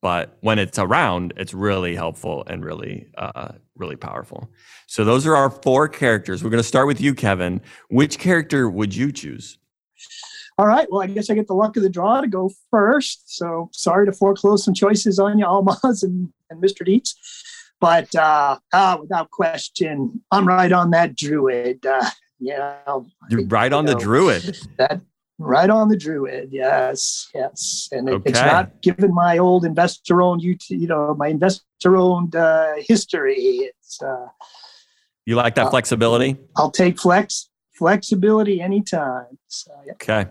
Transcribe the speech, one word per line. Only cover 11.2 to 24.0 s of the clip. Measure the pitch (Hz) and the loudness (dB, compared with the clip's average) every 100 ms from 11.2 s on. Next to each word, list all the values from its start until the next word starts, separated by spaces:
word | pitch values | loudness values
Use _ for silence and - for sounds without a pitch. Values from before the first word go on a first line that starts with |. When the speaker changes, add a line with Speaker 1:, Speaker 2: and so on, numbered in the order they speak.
| 208 | -2
Speaker 2:
I | |
get | 214 214 | -2 0
the | |
luck | 190 214 220 | 0 0 0
of | |
the | 190 | -2
draw | 175 190 262 | 0 0 0
to | 269 | 0
go | 190 190 - _ | -4 -6 -8 _
first. | 220 202 285 262 - _ - | 2 4 2 -2 -10 _ -10
So | 170 165 170 | -8 -8 -10
sorry | - - 180 | -4 0 2
to | 202 | 2
foreclose | 190 196 196 202 202 | 2 0 2 2 2
some | 196 | 2
choices | 185 202 214 220 190 | 2 2 2 2 2
on | 196 208 | 2 2
you, | 190 | 2
Almaz | 196 190 - 262 214 | 2 2 0 0 0
and, | 190 180 180 _ _ | -2 -4 -6 _ _
and | 160 | -2
Mister | 190 196 | -2 -2
Dietz. | 180 214 - - - - - - - _ | 0 0 0 -12 -20 -20 -20 -20 -20 _
But, | 170 170 - | 2 2 2
uh, | 165 156 151 143 131 _ | 0 2 2 2 -2 _
uh, | 180 190 175 | 2 2 0
without | 151 180 160 | -4 -6 -6
question, | - 170 160 - - 160 147 127 117 _ | -2 -2 -2 -10 -6 -4 -4 -6 -8 _
I'm | 190 185 | 0 2
right | 185 180 | 4 4
on | 180 175 | 4 4
that | 165 165 120 | 2 2 -2
druid. | 147 151 131 123 123 127 131 | -4 0 0 0 -4 -4 -2
Uh, | 135 123 - _ _ | -2 -2 -6 _ _
you | 131 | -8
know, | 139 143 143 143 139 117 _ - | -6 -8 -10 -8 -8 -8 _ -4
Speaker 1:
You're | 113 98 | -4 0
right | 107 123 | 0 2
on | 143 151 | 2 0
Speaker 2:
you | |
Speaker 1:
the | |
Speaker 2:
know, | 127 | 0